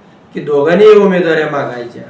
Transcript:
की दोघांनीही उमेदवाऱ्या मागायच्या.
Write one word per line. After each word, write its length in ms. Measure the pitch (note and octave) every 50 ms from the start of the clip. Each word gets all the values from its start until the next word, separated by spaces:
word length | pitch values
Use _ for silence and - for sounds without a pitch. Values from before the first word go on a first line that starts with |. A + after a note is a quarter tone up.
| _ _ _ _ _ _ -
की 60 | -
दोघांनीही 560 | D3 D3 D3 C#3+ C#3+ E3 F3 G3 G#3+ G#3+ G#3
उमेदवाऱ्या 540 | G3+ G3 F#3+ F#3 F3 F3 E3 D#3+ D#3 D#3 D3+
मागायच्या. 520 | D3 C#3 B2 B2 B2 A#2+ A#2+ A#2+ - - - -